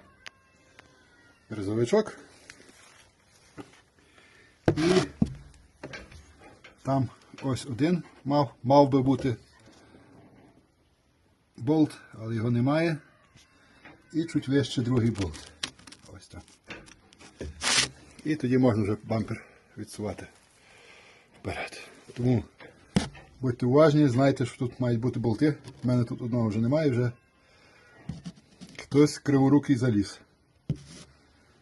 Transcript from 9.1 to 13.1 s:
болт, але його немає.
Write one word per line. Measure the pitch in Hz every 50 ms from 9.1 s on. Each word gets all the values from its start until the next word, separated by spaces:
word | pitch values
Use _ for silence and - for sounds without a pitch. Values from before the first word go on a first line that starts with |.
| 131 127 - 131 113 - - _ _ _ - - - - - - - - - _ - - - - - - - - _ _ _ _ _ _ _ _ _ _ _ _ _ _ _ _ _ _ _ _ -
болт, | - 117 135 156 160 151 - - - - -
але | - 107 110 113 113
його | 110 110 120
немає. | 120 120 120 139 147 160 165 170 156 143 - _